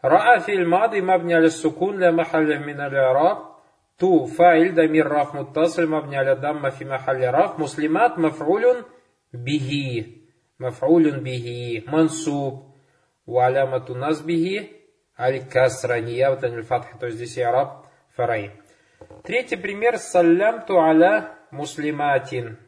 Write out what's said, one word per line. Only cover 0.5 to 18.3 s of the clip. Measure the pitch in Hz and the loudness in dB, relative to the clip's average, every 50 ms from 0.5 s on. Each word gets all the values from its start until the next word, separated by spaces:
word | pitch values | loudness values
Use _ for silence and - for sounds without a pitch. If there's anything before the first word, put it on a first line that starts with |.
| 208 190 175 | -2 0 2
мади | 170 170 185 220 233 220 202 | 2 2 2 2 2 0 0
мабни | 185 185 185 180 170 170 170 | 0 2 2 0 2 2 2
аля | 165 160 160 | 2 2 2
сукун | 160 - - 156 151 - 175 196 208 190 | 0 0 -4 -4 -2 -2 -4 -4 -2 2
ля | 185 175 165 | 2 2 2
махалли | 165 156 - - 160 156 151 151 143 | 2 -2 0 0 0 0 0 0 -4
мин | 147 143 143 143 | -4 -10 -10 -8
аля | 143 139 135 139 131 131 131 | -8 -4 0 2 2 4 4
раб. | 139 156 180 208 - - - - - _ _ _ _ _ _ _ _ | 4 4 2 2 0 -8 -20 -20 -20 _ _ _ _ _ _ _ _
Ту | 175 185 185 156 - | 2 4 4 2 2
фаиль | - - - 170 175 170 160 165 185 175 | 0 2 6 6 6 8 6 4 2 2
дамир | 165 160 160 156 160 151 139 | 2 2 2 2 2 2 2
раф | 147 147 143 135 - | 0 -2 -2 -2 -4
муттасиль | 143 135 - - 156 160 170 160 180 170 | -10 -10 -6 -2 0 0 0 0 -2 -2
мабни | 156 156 156 143 139 143 | -2 -2 -4 -4 -4 -4
аля | 139 135 135 135 | -2 0 0 0
дамма | 127 135 147 151 151 139 135 | 0 0 -6 -6 -4 -6 -6
фи | 131 - 156 | -6 -6 -10
махалли | 135 135 127 - - 135 131 127 | -8 -8 -6 -4 -4 -2 0 0
раф. | 123 127 143 175 - - - | 0 2 2 2 0 0 -6
Муслимат | 156 135 - - 151 151 156 185 233 247 - | -8 -8 -6 -4 -2 -2 2 2 2 2 2
маф'улюн | 175 165 156 151 - 147 151 185 214 233 247 247 240 220 - - _ _ _ _ _ _ _ - | 0 -2 -2 -2 -2 -2 0 0 2 4 2 2 2 -4 -14 -20 _ _ _ _ _ _ _ -16
бихи. | 123 120 131 147 151 131 127 143 143 139 131 120 117 110 - - - _ _ _ _ _ _ _ _ | -12 -6 -4 -2 -2 -2 -2 -4 -4 -4 -4 -6 -6 -8 -10 -16 -20 _ _ _ _ _ _ _ _
Маф'улюн | 127 127 123 - 131 143 165 170 160 151 139 135 | -8 -8 -6 -4 2 4 4 6 4 2 0 -2
бихи. | 127 131 127 123 120 120 120 120 120 120 117 113 - - | -6 -6 -8 -8 -8 -8 -10 -8 -8 -6 -8 -8 -8 -4
Мансуб. | 151 156 160 156 160 160 - 156 143 143 139 135 131 - - _ _ _ _ _ _ _ _ _ _ _ _ | 0 2 2 2 0 -4 -6 -4 -4 -2 -4 -6 -8 -10 -18 _ _ _ _ _ _ _ _ _ _ _ _
Ва | - 117 123 123 | -4 0 2 2
алямату | 127 131 139 139 127 131 127 127 127 127 | 2 2 2 0 0 -2 -6 -6 -6 -10
насбихи | 123 131 147 160 151 151 160 170 165 165 185 190 208 202 - - - _ _ _ _ _ _ _ - | -6 -4 -4 -4 -4 -4 -4 -2 -2 0 -2 -4 -6 -8 -10 -18 -20 _ _ _ _ _ _ _ -4
аль | 120 131 135 104 131 131 | -2 -2 -2 -2 -8 -2
касра | - 127 131 127 127 - - 120 123 120 | 0 2 2 2 0 -2 -4 -4 -4 -4
ниябатан | 113 117 117 120 131 139 135 127 131 123 117 | -4 -6 -2 0 0 0 0 0 -4 -6 -6
аль | 117 110 | -6 -6
фатхи. | - 131 120 - - - - | -4 -4 -4 -4 -8 -14 -10
То | 127 | -10
есть | 120 113 110 | -8 -8 -8
здесь | 120 117 - 127 | -10 -10 -6 -4
и | 123 | -2
араб | 117 120 127 147 139 - - - _ _ _ _ _ _ | 0 2 0 0 -2 -6 -18 -20 _ _ _ _ _ _
фарай. | - 120 117 | -6 -4 -2